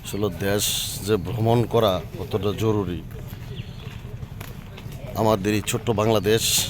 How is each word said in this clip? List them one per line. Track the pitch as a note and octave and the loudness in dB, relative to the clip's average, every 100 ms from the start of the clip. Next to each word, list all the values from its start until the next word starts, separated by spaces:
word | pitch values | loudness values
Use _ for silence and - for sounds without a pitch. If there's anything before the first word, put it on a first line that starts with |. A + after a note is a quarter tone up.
আসলে | - G2 G#2 E2+ G2 | -6 -2 -2 0 0
দেশ | G2+ G2+ - - - F#2+ | 2 0 -2 -4 -6 0
যে | G#2+ E2+ | 0 0
ভ্রমণ | A2 A2 A#2+ A2 | 0 4 4 4
করা | A#2 G#2+ F#2 - - | 4 4 2 -4 -8
কতটা | G#2+ G#2+ G2+ F2+ | -4 -2 0 0
জরুরি। | A2 G#2+ F#2 E2+ - - - - - - - - - - - - - - - - - - - - - - | 2 2 0 -4 -6 -10 -10 -12 -10 -10 -10 -12 -12 -12 -12 -12 -12 -12 -12 -12 -14 -14 -12 -12 -8 0
আমাদের | A2 G#2+ F#2+ G#2+ | 4 4 4 2
এই | F#2+ | 0
ছোট্ট | A#2 - G#2+ | -2 0 2
বাংলাদেশ | G#2+ A2 F#2+ A2+ - - - | 4 4 4 4 4 0 0